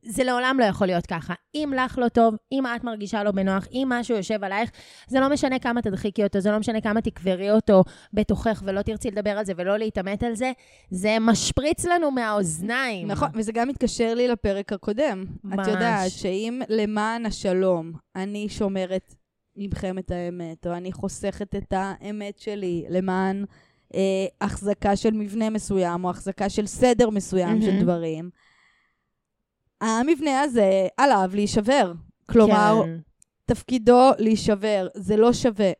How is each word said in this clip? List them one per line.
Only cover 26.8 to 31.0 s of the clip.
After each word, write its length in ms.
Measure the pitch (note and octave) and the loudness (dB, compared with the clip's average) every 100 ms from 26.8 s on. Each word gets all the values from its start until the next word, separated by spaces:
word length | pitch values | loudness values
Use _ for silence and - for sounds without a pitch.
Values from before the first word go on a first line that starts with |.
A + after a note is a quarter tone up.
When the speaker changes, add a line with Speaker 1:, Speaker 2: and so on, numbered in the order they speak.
| B3 A#3 A#3 | 2 4 2
Speaker 2:
מסוים 520 | G#3+ F#3 F#3+ F3+ A3 | 2 -2 -2 2 2
של 60 | G#3+ | 2
Speaker 1:
מהמם. 100 | F#3+ | 2
Speaker 2:
דברים, 480 | F3 E3+ E3 D#3+ F3 - _ _ _ _ _ _ _ _ _ _ _ _ _ _ | 2 0 -2 -6 -8 -14 _ _ _ _ _ _ _ _ _ _ _ _ _ _
המבנה 600 | A3 A3 C4 D#4+ D4+ C4 | -2 0 2 0 2 0
הזה 260 | D4 A#3+ G3 F#3+ F#3 | 2 4 4 4 0
עליו 320 | - | 2